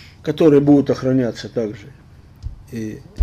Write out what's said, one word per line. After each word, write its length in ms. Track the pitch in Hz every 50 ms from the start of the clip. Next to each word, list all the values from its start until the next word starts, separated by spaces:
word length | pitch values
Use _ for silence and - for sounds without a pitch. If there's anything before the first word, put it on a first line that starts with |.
| - - - -
которые 380 | - 151 147 - 175 156 143 139
будут 280 | 143 143 147 139 131 -
охраняться 580 | 123 - 131 131 131 131 123 113 107 - - 104
также 440 | - 120 113 104 104 101 - - - - - - - - - - - - - - - - - -
и 280 | - 113 110 107 107 - - - - -